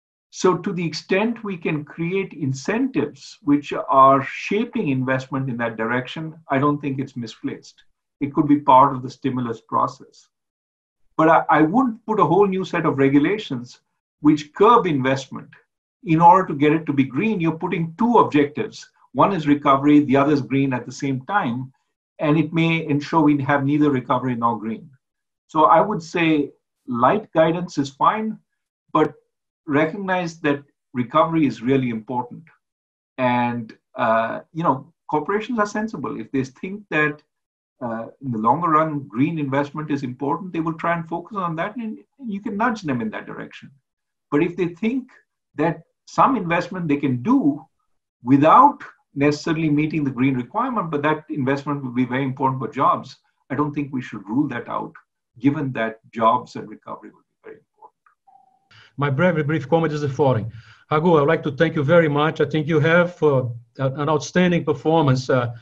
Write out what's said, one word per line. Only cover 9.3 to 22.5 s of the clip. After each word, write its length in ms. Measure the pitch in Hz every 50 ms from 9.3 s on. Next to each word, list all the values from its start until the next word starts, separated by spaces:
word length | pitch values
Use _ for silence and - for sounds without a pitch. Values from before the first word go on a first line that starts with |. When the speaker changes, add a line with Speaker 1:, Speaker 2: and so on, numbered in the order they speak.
| 123 127 123 117 113 -
Speaker 1:
process. 680 | _ - 127 117 123 - - - - _ _ _ _ _ _ _ _ _ _ _ _ _ _ _ _ _ _ _ _ _ -
But 140 | - - -
I, 140 | 156 147 - -
I 120 | 160 147
wouldn't 420 | 151 156 190 247 262 240 220 - - -
put 120 | 220 208
a 60 | 175
whole 220 | 147 175 196 202 196
new 180 | 185 190 180
set 220 | - - 170 165 156
of 100 | 131 131
regulations 840 | 139 135 139 143 147 170 202 220 - - 139 120 123 - - _ _ _ _ _ _ _ _ _
which 300 | 147 151 156 147 - - -
curb 340 | - 196 226 240 240 180 180
investment 640 | 151 131 127 135 135 131 - - 113 110 - - - _ _ _ _ _ _ _ _ _ -
in 160 | 185 160 160
order 280 | 170 - 185 190 185 -
to 80 | 160
get 180 | 135 143 151 156
it 140 | 160 156 -
to 60 | 139
be 100 | 135 131
green. 360 | - 117 143 208 220 208 180
You're 120 | 165 165
putting 420 | 160 - 185 175 190 170 165 - - -
two 180 | 226 240 240 -
objectives. 720 | - - - 147 139 139 - 127 104 - - - - _ _ _ _ _ -
One 180 | 127 165 202
is 160 | 196 165 147 147
recovery, 520 | 143 143 139 147 139 135 143 147 147 147 139
the 120 | 120 131 139
other 160 | 139 147 151
is 80 | 143
green 320 | 127 - 135 139 139 135 127
at 140 | 123 120 127
the 40 |
same 320 | 131 - 147 139 135 127 131 -
time. 440 | 196 208 185 123 113 131 131 131 _ _ _ _ _ _ _ _ _ -
And 200 | 156 147 151 165
it 140 | 147 151